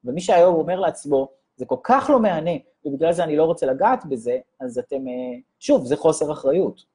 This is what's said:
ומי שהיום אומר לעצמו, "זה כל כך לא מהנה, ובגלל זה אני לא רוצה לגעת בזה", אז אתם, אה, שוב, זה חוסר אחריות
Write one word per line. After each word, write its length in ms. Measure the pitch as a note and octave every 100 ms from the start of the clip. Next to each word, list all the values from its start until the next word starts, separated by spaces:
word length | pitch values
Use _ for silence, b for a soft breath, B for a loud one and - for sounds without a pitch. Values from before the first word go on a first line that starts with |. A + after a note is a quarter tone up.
ומי 160 | B2 D3+
שהיום 340 | F3+ F#3 F3+
אומר 260 | E3+ D#3 F#3
לעצמו, 480 | F3+ - C#3+ C#3 C3+ _ _ _
"זה 100 | B2
כל 100 | B2+
כך 280 | - C4 -
לא 100 | C4+
מהנה, 300 | G#3+ E3 D#3+ D3+ _ _
ובגלל 280 | D3+ C#3 D#3+
זה 120 | E3+
אני 120 | D#3+ D3
לא 80 |
רוצה 220 | D#3+ E3 C#3+
לגעת 380 | C3+ G#3 B3+
בזה", 340 | D#3+ B2+ A#2 B2+ - _
אז 180 | C3 A#2+
אתם, 300 | B2 C#3 C3
אה, 300 | B2+ B2+ B2 _ _
שוב, 240 | - C#4
זה 120 | B2+ D3
חוסר 360 | D#3+ D3+ D3
אחריות 520 | D3 C3+ E3 E3+ - _